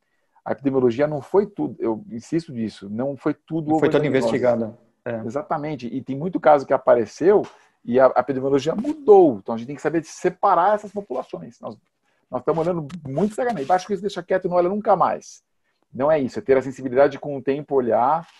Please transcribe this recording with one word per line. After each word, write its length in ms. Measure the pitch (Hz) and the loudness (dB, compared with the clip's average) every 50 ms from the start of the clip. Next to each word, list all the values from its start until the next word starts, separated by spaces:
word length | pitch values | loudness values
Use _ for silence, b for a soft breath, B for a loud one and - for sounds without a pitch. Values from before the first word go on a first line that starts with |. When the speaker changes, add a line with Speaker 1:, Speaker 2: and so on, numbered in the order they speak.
| _ _ _ _ _ _ _ _ - | _ _ _ _ _ _ _ _ -8
Speaker 1:
A 80 | - | -8
epidemiologia 560 | 117 - 139 139 131 135 127 123 113 127 147 | -8 -4 -4 -2 0 2 2 2 2 2 -2
não 140 | 151 151 139 | -2 -2 -6
foi 260 | - - - 196 214 | -6 0 0 0 0
tudo, 280 | 208 - - 151 139 107 - | 0 -4 -8 -8 -6 -6 -6
eu 240 | - 113 110 107 104 - | -4 -4 -4 -6 -8 -14
insisto 400 | 113 117 - - 156 170 165 - | -14 -14 -10 -6 -6 -6 -6 -6
nisso, 380 | 127 117 110 104 - - 101 101 | -8 -6 -6 -8 -8 -12 -14 -10
não 260 | 104 113 131 139 143 | -8 -6 -6 -6 -6
foi 180 | 135 - 156 143 | -4 -4 -6 -6
tudo 380 | _ _ - 160 165 147 147 | _ _ -8 -6 -6 -2 0
Speaker 2:
Não 80 | 156 160 | 0 2
foi 100 | 147 147 | 2 2
toda 160 | 151 143 147 | 2 2 0
Speaker 1:
overdiagnóstico. 300 | 143 127 131 117 113 117 | 2 0 0 0 0 0
Speaker 2:
investigada. 420 | 123 123 123 120 113 113 107 113 _ _ _ _ _ - | 0 0 0 0 0 -2 -6 -8 _ _ _ _ _ -10
É. 200 | 120 117 110 110 | -10 -8 -8 -8
Speaker 1:
Exatamente. 600 | 117 110 143 147 - 170 151 143 156 151 117 120 | -8 -8 -8 -6 -6 -6 -6 -6 -8 -8 -10 -10
E 140 | 117 120 131 | -10 -10 -10
tem 160 | 117 - 135 | -8 -8 -8
muito 220 | 139 160 190 170 156 | -8 -8 -6 -4 2
caso 260 | - 156 147 143 131 | 4 6 6 6 4
que 80 | - 139 | 0 -2
apareceu 720 | 127 - 131 123 120 110 101 - - 147 190 214 180 120 b b b b b b b - | 0 4 4 4 4 2 -4 -4 0 2 4 4 4 2 b b b b b b b -6
e 160 | 117 120 127 | 0 4 4
a, 120 | 135 - - | 4 6 4
a 40 | 123 | 2
epidemiologia 560 | 123 - 135 131 131 139 143 - - 160 - | 0 0 -4 -4 0 0 0 0 0 0 -4
mudou. 640 | 202 247 294 311 311 277 247 202 190 180 151 113 98 | -4 -4 -4 -6 0 6 8 8 10 8 6 4 0
Então, 140 | - - 117 | -6 -6 -6
a 20 | |
gente 100 | 113 117 | -6 -6
tem 80 | 131 147 | -10 -10
que 60 | 139 | -6
saber 220 | - 151 147 165 151 | -4 -2 -2 -2 -6
separar 720 | - - - - 180 180 - - 202 180 170 175 202 214 | -6 -12 -4 -4 -4 -2 0 0 2 2 4 4 2 0
essas 160 | 208 214 196 | -2 -4 -10
populações. 680 | - 202 202 - 254 - - - - 175 165 - - - | -12 -12 -10 -8 -8 -8 -8 -10 -12 -14 -14 -16 -18 -14
Nós, 160 | - 123 107 - _ _ _ _ _ _ _ _ _ - | -14 -14 -14 -16 _ _ _ _ _ _ _ _ _ -10
nós 120 | 127 123 | -8 -4
estamos 260 | - 160 156 165 160 | -2 0 0 0 0
olhando 200 | 175 185 170 147 135 180 170 147 | -2 -2 -4 -6 -10 -14 -14 -10
muito 280 | 131 135 151 202 214 214 | -6 -2 -2 -2 -2 -2
cegamente. 300 | - 254 240 226 151 135 | -2 -4 -4 -2 -4 -2
Baixo 220 | 170 180 180 - | 0 0 0 0
risco 140 | - 202 175 | -4 -8 -6
deixa 200 | 208 196 - 185 | -6 -8 -8 -8
quieto 240 | 165 - 185 185 190 | -4 -2 -2 -2 0
e 40 | 180 | 0
não 80 | 175 | 0
olha 100 | 180 175 | 2 2
nunca 280 | 175 202 214 208 226 190 | 2 0 -2 0 2 2
mais. 460 | 170 143 113 90 - - - - - _ _ _ _ _ _ _ _ _ _ - | 2 2 0 0 -4 -10 -18 -20 -20 _ _ _ _ _ _ _ _ _ _ -6
Não 180 | 113 135 151 | -2 0 2
é 80 | 160 151 | 2 2
isso. 200 | 131 117 - 110 | 0 -2 -6 -6
É 20 | |
ter 160 | - - 135 | 0 2 2
a 40 | 131 | 2
sensibilidade 520 | 127 139 127 - 131 131 123 131 143 147 135 | 2 -4 -10 -10 -8 -2 2 4 2 2 2
de, 60 | - | -4
com 180 | - 147 143 | -10 -10 -10
o 40 | 135 | -6
tempo, 340 | 110 139 135 147 143 - 143 | -4 -4 -4 -4 -4 -2 -2
olhar 520 | 135 123 117 107 110 120 139 156 170 170 - _ | 0 0 2 2 2 2 2 0 -2 -4 -10 _